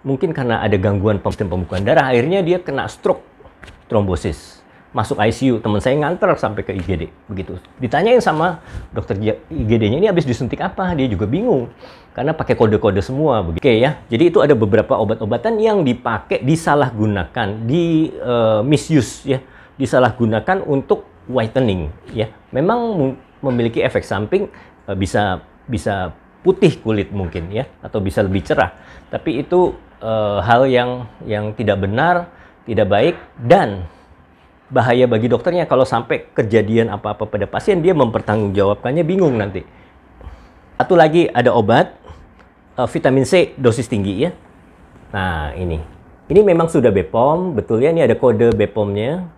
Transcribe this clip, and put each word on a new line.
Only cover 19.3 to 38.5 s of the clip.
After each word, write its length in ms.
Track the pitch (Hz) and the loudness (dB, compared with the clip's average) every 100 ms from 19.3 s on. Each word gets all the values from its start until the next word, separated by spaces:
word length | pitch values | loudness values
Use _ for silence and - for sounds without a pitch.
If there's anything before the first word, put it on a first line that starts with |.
| 131 - - - - | -4 -6 -20 -20 -6
disalahgunakan 880 | 135 127 123 - 117 110 107 190 170 | 0 2 2 2 0 0 0 -2 0
untuk 400 | 139 - - - - - | -4 0 -4 -4 -20 -6
whitening 640 | 123 110 135 123 92 76 - - | -4 -2 0 0 -2 -6 -10 -12
ya. 200 | - 110 - _ | -6 -6 -8 _
Memang 300 | 123 170 240 233 196 | -2 0 0 -2 -2
mu-, 200 | 135 127 - _ 139 | -2 -4 -18 _ -4
memiliki 400 | 120 117 117 110 | 0 -2 0 -2
efek 160 | 104 | -2
samping, 480 | - 101 107 202 - - - _ - | -2 -6 -2 -2 -4 -10 -20 _ -8
eh, 80 | 98 | -4
bisa, 480 | 98 117 101 90 - - - | -2 0 0 -4 -10 -20 -8
bisa 480 | 113 113 98 90 - _ _ | -6 -4 -4 -6 -10 _ _
putih 400 | 185 185 175 - | -2 4 2 2
kulit 320 | 110 107 95 | -2 -2 -2
mungkin 380 | 101 87 90 85 | -6 -6 -8 -8
ya, 160 | 107 127 - | -8 -8 -12
atau 180 | - 110 | -8 -4
bisa 240 | 98 113 98 | -2 0 0
lebih 160 | 95 | -2
cerah. 320 | - 147 107 - - - - | -2 0 0 -4 -20 -20 -12
Tapi 320 | - 165 127 135 | -8 -4 -6 0
itu, 320 | 180 175 - - _ | 2 2 -2 -18 _
eh, 380 | 113 110 104 101 | -4 -2 0 0
hal 240 | 101 120 135 | 4 4 4
yang, 400 | 123 123 123 113 - 113 | 2 0 -6 -12 -14 -6
yang 240 | 104 107 | -4 -4
tidak 240 | 107 107 98 | -4 0 0
benar, 480 | 95 110 165 180 175 - - _ - | 0 0 2 0 -2 -16 -20 _ -4
tidak 240 | 107 98 | 0 2
baik, 260 | 101 147 170 - - | 2 2 -2 -14 -10
dan 480 | 120 185 135 98 85 - _ - _ _ _ _ _ | 2 4 4 -6 -12 -16 _ -20 _ _ _ _ _
bahaya 400 | 127 120 123 123 | 0 2 4 4
bagi 160 | 110 117 | 2 2
dokternya 400 | 120 180 175 151 | 0 0 -2 0
kalau 160 | 131 | 2
sampai 480 | 127 117 120 156 - | 2 0 -2 -6 -4
kejadian 600 | - 107 110 101 113 110 | -4 2 2 2 0 0
apa-apa 320 | 101 107 104 107 | -4 -8 -6 -6
pada 240 | 104 98 | -4 -4
pasien, 320 | - - 185 | -4 0 2
dia 100 | 160 | 2
mempertanggungjawabkannya 1120 | 165 120 107 - 107 101 | 2 2 0 -2 0 0